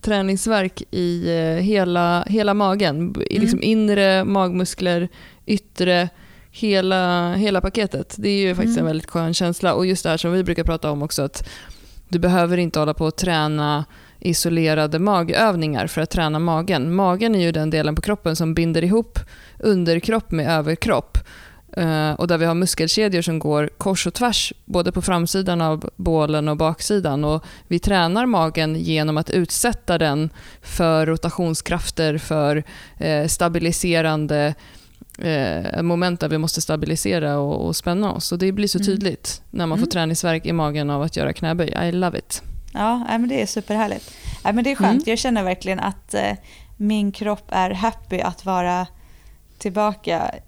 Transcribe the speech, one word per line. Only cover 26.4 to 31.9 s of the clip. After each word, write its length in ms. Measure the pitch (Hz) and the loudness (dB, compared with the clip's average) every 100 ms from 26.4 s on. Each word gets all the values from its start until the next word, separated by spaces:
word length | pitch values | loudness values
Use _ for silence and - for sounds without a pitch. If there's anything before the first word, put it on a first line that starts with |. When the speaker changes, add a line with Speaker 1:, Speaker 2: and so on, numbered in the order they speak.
| 151 | 0
Speaker 1:
och 80 | 151 | 0
baksidan. 680 | 160 160 - 208 170 139 | 0 0 0 0 0 0
Och 200 | 151 156 - - - | 0 -2 -4 -20 -4
vi 100 | 175 | -2
tränar 480 | - 196 170 190 254 | 2 2 4 2 2
magen 500 | 214 160 160 156 160 | 2 2 2 0 0
genom 400 | 165 156 156 151 | 0 0 2 0
att 140 | 160 | 0
utsätta 680 | - 175 - 240 220 - 170 | 0 0 0 0 -2 -2 2
den 320 | 160 143 160 - - - | 2 2 -2 -6 -20 -20
för 440 | - - 165 160 156 | -12 0 2 4 2
rotationskrafter, 1120 | 160 170 - 175 160 - 175 - | 0 -4 -2 -2 -2 -2 -4 -4